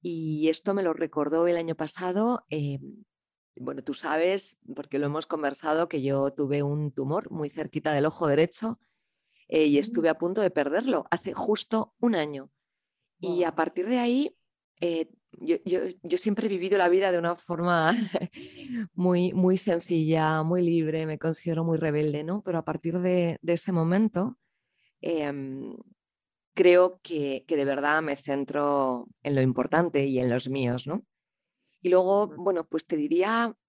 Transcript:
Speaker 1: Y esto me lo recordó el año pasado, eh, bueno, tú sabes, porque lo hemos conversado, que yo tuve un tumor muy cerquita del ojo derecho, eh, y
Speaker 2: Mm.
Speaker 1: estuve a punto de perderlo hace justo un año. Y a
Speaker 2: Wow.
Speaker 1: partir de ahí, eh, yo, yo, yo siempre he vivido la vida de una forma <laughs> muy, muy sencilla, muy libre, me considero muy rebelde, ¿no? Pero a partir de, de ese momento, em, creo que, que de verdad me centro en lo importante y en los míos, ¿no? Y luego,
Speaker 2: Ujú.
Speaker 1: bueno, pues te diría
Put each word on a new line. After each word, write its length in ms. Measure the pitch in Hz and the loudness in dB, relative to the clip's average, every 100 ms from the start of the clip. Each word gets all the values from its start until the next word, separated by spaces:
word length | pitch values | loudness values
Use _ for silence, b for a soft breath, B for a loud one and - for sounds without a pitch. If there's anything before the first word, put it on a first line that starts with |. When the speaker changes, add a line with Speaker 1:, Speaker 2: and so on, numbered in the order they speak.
Speaker 1:
Y 480 | 175 165 160 156 156 | -8 -6 -4 0 0
esto 260 | 160 - 202 | 0 0 0
me 80 | |
lo 100 | 185 | 0
recordó 540 | 160 160 - 147 160 170 | -2 -4 -2 0 2 2
el 100 | 175 | 2
año 180 | 165 160 | -2 -4
pasado, 680 | 156 - 185 185 220 247 _ | -6 -6 -4 0 0 -2 _
eh, 280 | 156 143 139 139 - - _ _ _ _ - | -6 -4 -6 -10 -20 -20 _ _ _ _ -12
bueno, 280 | 127 139 | -10 -10
tú 100 | 131 135 | -8 -8
sabes, 640 | 156 156 175 190 - - - 131 | -4 0 2 0 -4 -16 -16 -14
porque 240 | 139 139 | -6 -2
lo 80 | 143 | -2
hemos 180 | 147 156 | -4 -4
conversado, 600 | 156 147 135 160 156 170 | -4 -4 -4 -2 0 0
que 140 | 151 | -2
yo 280 | 135 135 139 | -2 0 0
tuve 280 | 139 143 143 | -2 -2 0
un 300 | 143 147 151 | 0 -2 -4
tumor 400 | 135 135 170 - | -4 -4 -4 -4
muy 180 | 170 151 | -8 -8
cerquita 440 | - 151 151 156 | -6 -6 -4 -2
del 120 | 147 151 | 2 2
ojo 220 | - 165 | 0 2
derecho, 520 | 143 175 - 220 226 _ _ _ _ _ _ _ | 4 2 0 -8 -8 _ _ _ _ _ _ _
eh, 180 | 160 151 | 2 4
y 120 | 143 | 4
Speaker 2:
Mm. 20 | |
Speaker 1:
estuve 300 | - 233 165 | 2 0 0
a 60 | 156 | 0
punto 260 | 175 196 | -2 0
de 100 | 196 | 0
perderlo 540 | 160 139 165 254 185 - | 0 0 0 0 -2 0
hace 220 | 170 - | -4 -4
justo 640 | - - 220 - 220 - _ | -6 -2 -2 0 -4 -4 _
un 160 | 240 196 | 0 2
año. 360 | 151 143 135 _ _ _ _ _ _ _ | -2 -6 -14 _ _ _ _ _ _ _
Y 240 | 185 175 | -4 0
a 80 | 170 | 0
Speaker 2:
Wow. 40 | 160 | 0
Speaker 1:
partir 320 | 160 - 190 | -2 -2 -2
de 120 | 247 | 0
ahí, 360 | 240 254 294 _ _ _ _ _ | 2 2 0 _ _ _ _ _
eh, 280 | 170 165 160 _ _ | -2 -2 -4 _ _
yo, 240 | - 156 165 - | -14 -2 -2 0
yo, 140 | 180 185 180 | -2 -2 -8
yo 140 | 170 175 | -4 -2
siempre 300 | 220 202 220 | 0 0 -2
he 20 | |
vivido 280 | 190 185 196 | -2 0 2
la 120 | 175 | 4
vida 220 | 180 190 | 4 4
de 80 | 175 | 2
una 160 | 170 170 | 0 -4
forma 540 | - 170 175 175 160 | -6 -2 2 4 4
<laughs> 400 | 233 208 - 180 B B B 269 247 208 | 2 0 -4 -6 B B B -10 -8 -8
muy, 400 | - 180 180 180 | -2 2 2 2
muy 240 | - 185 185 | 2 2 2
sencilla, 840 | - 170 - 170 156 160 156 160 | 0 -2 0 0 2 2 2 0
muy 180 | 156 180 | 0 2
libre, 440 | 170 170 156 156 156 | 2 2 0 -2 -4
me 120 | 151 | -4
considero 440 | 160 160 170 165 | -4 -4 -2 -2
muy 140 | 165 160 | 0 0
rebelde, 460 | 160 147 151 147 | 0 0 0 -2
¿no? 180 | 156 196 | -4 -6
Pero 160 | 196 170 | -2 -4
a 60 | 160 | -2
partir 340 | 160 170 175 | -6 -4 -2
de, 380 | 180 180 170 - | 0 2 0 -2
de 120 | 165 | -2
ese 180 | 170 - | -2 0
momento, 680 | 175 165 185 220 175 208 247 _ _ _ _ _ _ | 0 2 2 2 0 -4 -6 _ _ _ _ _ _
em, 760 | - 165 147 143 135 131 113 - - _ _ _ _ _ _ - | -4 -2 -2 -4 -8 -10 -12 -14 -20 _ _ _ _ _ _ 4
creo 440 | 180 175 180 185 | 6 8 6 2
que, 420 | - 165 143 135 - | -8 -4 -2 -4 -2
que 80 | 156 | 0
de 80 | 139 | 0
verdad 360 | 139 143 151 | 0 2 2
me 120 | 160 139 | 0 -6
centro 920 | - 139 135 147 143 143 135 123 - _ | -4 -4 -2 -2 0 2 0 -2 -8 _
en 120 | 143 139 | -2 2
lo 60 | |
importante 640 | 131 127 127 156 175 147 139 | 2 2 2 2 2 0 0
y 140 | 127 | 0
en 100 | 123 | 2
los 200 | 120 131 | 0 -2
míos, 380 | 135 123 123 131 | -2 -2 -2 -6
¿no? 180 | 180 - _ _ _ _ _ _ _ | -8 -10 _ _ _ _ _ _ _
Y 80 | 185 | 4
luego, 360 | 180 185 196 214 | 4 6 2 0
Speaker 2:
Ujú. 180 | 151 | -2
Speaker 1:
bueno, 220 | 180 180 165 | -2 -2 -2
pues 180 | 160 - | -6 -4
te 80 | 160 | -4
diría 580 | 147 165 190 226 233 - | 0 0 2 0 -2 -6